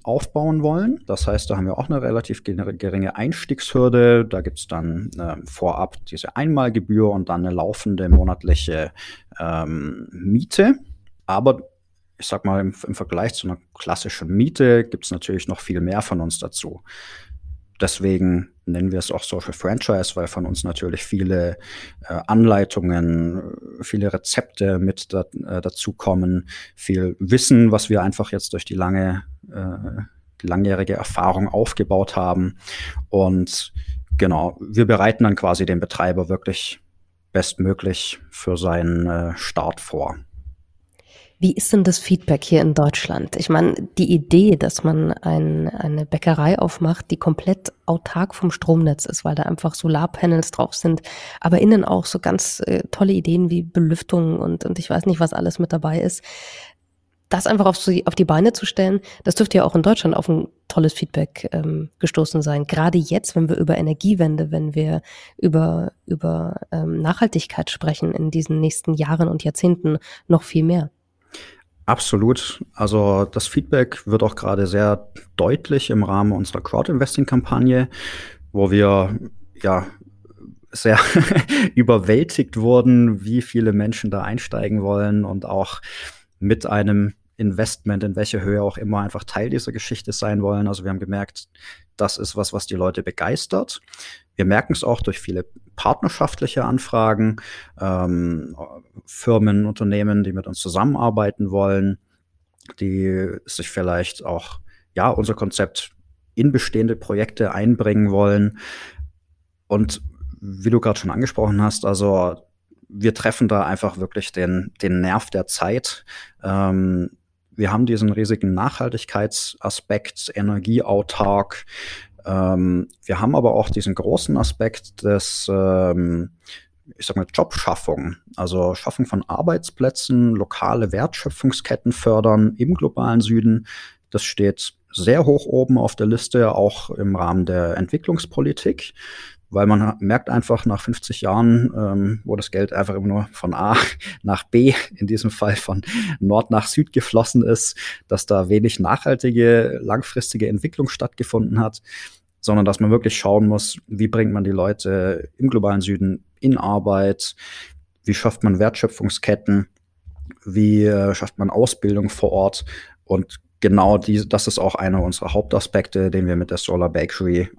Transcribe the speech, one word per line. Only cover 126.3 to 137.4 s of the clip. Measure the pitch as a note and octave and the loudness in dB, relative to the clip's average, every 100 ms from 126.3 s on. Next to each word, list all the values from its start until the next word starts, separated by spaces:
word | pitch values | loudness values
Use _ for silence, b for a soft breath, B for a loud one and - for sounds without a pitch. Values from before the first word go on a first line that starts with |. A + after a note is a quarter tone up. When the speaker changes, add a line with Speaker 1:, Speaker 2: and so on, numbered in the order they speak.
| _ B B B _ D3 - | _ B B B _ -20 -12
Speaker 1:
ich | - | -6
sag | G2 | -4
mal, | F#2 | -4
Jobschaffung, | - - - - F2 - D#2 F2 F2 _ - | -2 -2 -2 -4 -4 -2 -4 -4 -10 _ -8
also | F2+ F#2 F2+ - | -4 0 0 -2
Schaffung | - - B2 | -4 -4 -2
von | G2 - | -2 -4
Arbeitsplätzen, | - E3+ E3 - - C3 - - B2 A#2+ G#2+ | -2 0 -2 -4 -2 -2 -2 0 2 4 2
lokale | G2+ - F#2 A2+ G#2+ | -2 -4 -2 0 0
Wertschöpfungsketten | G2+ D3+ - C#3 - C3+ - - A#2 B2 | -2 -4 -4 -8 -2 -2 -2 -4 -4 -2
fördern | - A#2 A2 A2 G#2+ G#2+ G#2+ | 0 2 4 4 6 4 2
im | B2+ | 0
globalen | F3+ - - F#2 A#2 | 0 0 0 2 2
Süden. | G#2+ A2+ A2+ A2 - B B B _ | 4 4 4 2 -2 B B B _
Das | G#2 | -6
steht | - - G2+ - - - _ | -4 0 0 0 -8 -14 _
sehr | - F#2 D3 D3 | -2 2 4 6
hoch | C#3+ - | 4 2
oben | B2+ B2+ B2+ | 0 4 2
auf | A2+ - | 2 0
der | G#2+ | 0
Liste, | A2+ - B2 A2+ | 0 0 2 2
auch | - G#2 - - | 4 2 0 -10
im | - G2+ F#2 | -4 -2 0
Rahmen | F2 F#2 | 0 0